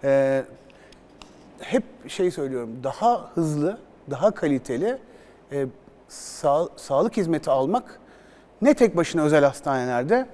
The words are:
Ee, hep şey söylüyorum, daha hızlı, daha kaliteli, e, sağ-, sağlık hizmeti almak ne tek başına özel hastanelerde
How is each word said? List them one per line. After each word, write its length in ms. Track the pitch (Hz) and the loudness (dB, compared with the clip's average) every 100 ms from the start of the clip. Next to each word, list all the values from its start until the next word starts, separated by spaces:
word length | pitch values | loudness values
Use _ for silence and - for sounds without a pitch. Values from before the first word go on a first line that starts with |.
Ee, 400 | 139 139 135 135 127 - - - - - - - - - - - | 4 2 4 0 -4 -16 -20 -20 -20 -20 -20 -20 -20 -20 -20 -18
hep 240 | - 247 - - 156 | -4 -4 -4 -18 -14
şey 240 | - 180 | -2 -2
söylüyorum, 380 | 165 135 127 117 117 | -2 -6 -6 -8 -8
daha 480 | 131 - 226 240 - - | -8 0 0 0 -2 -2
hızlı, 420 | 160 147 156 220 - - - | -2 0 -2 -4 -16 -20 -12
daha 200 | 135 196 | 0 0
kaliteli, 680 | 214 160 139 - 123 202 269 - - - - - | 2 -2 -2 -2 -4 -4 -6 -12 -20 -20 -20 -10
e, 140 | 143 135 - - - _ | -6 -6 -8 -20 -20 _
sağ-, 600 | - - - 151 147 175 - | -18 -16 -2 0 2 -2 -8
sağlık 420 | - 139 214 - | -2 0 0 0
hizmeti 320 | 170 151 151 | -2 -2 0
almak 480 | 135 135 240 - - - - - - - - | 0 2 -2 -4 -20 -20 -20 -20 -20 -20 0
ne 120 | 247 | 2
tek 240 | 294 226 160 | 4 4 2
başına 260 | 165 170 | 0 0
özel 200 | 151 151 143 | 4 6 4
hastanelerde 800 | 131 147 131 123 123 135 240 262 | 2 -4 -2 0 -2 2 0 0